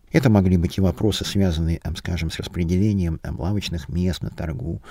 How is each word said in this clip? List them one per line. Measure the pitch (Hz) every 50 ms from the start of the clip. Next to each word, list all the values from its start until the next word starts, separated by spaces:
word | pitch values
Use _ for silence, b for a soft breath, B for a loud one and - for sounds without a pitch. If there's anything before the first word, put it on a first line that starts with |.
| _ - -
Это | - 127 131
могли | 107 104 95 92 92 90
быть | 82 87 -
и | - 95
вопросы, | 92 82 - - 107 90 - 98
связанные, | - - 101 98 92 82 78 82 80 82 -
там, | - - 78
скажем, | - - - 87 82 82 82
с | - -
распределением, | - - - 85 90 82 90 90 101 110 104 98 90 85 80 -
там, | - - - -
лавочных | 67 87 104 101 - - 85 82 71 67
мест | 67 87 90 92 85 - -
на | -
торгу, | - - - 80 78 - - 85 87 - B B